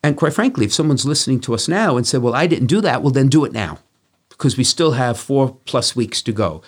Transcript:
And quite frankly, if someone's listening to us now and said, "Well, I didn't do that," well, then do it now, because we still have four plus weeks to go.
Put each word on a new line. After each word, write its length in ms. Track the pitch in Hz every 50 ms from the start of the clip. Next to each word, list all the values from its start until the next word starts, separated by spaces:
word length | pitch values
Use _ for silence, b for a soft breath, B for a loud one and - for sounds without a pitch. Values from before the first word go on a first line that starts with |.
| -
And 140 | 151 143
quite 160 | - - 147 143
frankly, 320 | - 214 262 254 - 113
if 80 | 104 -
someone's 320 | - 160 156 143 131 -
listening 320 | 135 151 - - - 131 123 -
to 120 | - 117
us 140 | 113 - -
now 280 | 165 196 226 196 139
and 80 | 120 120
said, 180 | - - 127 120
"Well, 120 | 120 113
I 140 | 127 156 180
didn't 180 | 160 - 127
do 140 | 110 170 208
that," 220 | 214 180 120 - -
well, 100 | 143 127
then 160 | 135 135 135
do 160 | 131 156 143
it 80 | - -
now, 260 | 110 104 80 - - _ _ _ _ _ _ _ _ _ _
because 280 | - _ - 139 -
we 80 | - -
still 280 | - - - 170 160 139
have 280 | 123 127 123 120 117
four 360 | - - 139 139 135 131 131 - _
plus 300 | - - 127 120 - -
weeks 260 | 123 120 107 - - -
to 100 | - 110
go. 300 | 101 107 87 78 80 B